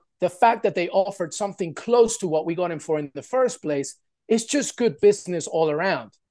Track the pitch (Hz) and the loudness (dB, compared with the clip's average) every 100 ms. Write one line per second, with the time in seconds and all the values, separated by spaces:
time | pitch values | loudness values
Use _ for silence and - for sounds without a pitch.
0 | _ - 175 - 233 226 202 180 175 196 | _ -4 -4 2 2 4 0 0 0 0
1 | 190 - 165 - 202 - 170 - - 240 | 0 -4 -8 -6 -6 -6 -8 -6 2 4
2 | 226 - 180 156 165 170 175 160 - 151 | 4 2 -2 -2 -2 -2 -4 -4 -4 -4
3 | 143 139 - 254 247 - 151 139 139 - | -4 -10 -4 0 0 0 -4 -4 -4 -10
4 | _ _ - 226 - 294 - - 233 139 | _ _ 0 0 2 -2 -2 0 -2 4
5 | 208 202 - 175 - 160 160 147 190 143 | 4 4 0 -6 -2 0 0 0 0 -2
6 | 110 _ - | -6 _ -6